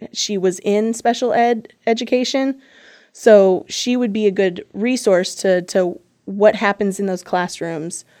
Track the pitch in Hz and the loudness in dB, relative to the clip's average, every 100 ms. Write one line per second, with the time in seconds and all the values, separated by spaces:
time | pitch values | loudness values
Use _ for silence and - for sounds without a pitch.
0 | - - - 202 185 180 - 202 226 226 | -14 -8 -6 -2 -2 -2 0 0 0 -2
1 | 233 240 247 233 240 233 - _ - 226 | -2 0 0 2 2 0 -6 _ -4 -2
2 | 240 254 254 269 269 269 _ _ - - | 0 -2 0 -2 -2 -6 _ _ -20 -20
3 | _ - 233 208 190 185 - - 247 247 | _ 0 6 8 6 2 -4 -6 -2 -2
4 | 247 208 214 196 190 175 - 196 233 254 | -2 0 0 2 0 -2 -12 -4 -2 0
5 | 214 180 185 - 196 180 180 196 180 180 | 2 2 0 -2 0 0 0 -2 -2 -4
6 | _ _ - 196 208 214 208 202 202 190 | _ _ -10 2 2 4 0 0 -2 -2
7 | 196 180 - 180 180 - 170 165 165 - | -4 -6 -4 -4 -4 -6 -8 -8 -10 -12
8 | - _ | -18 _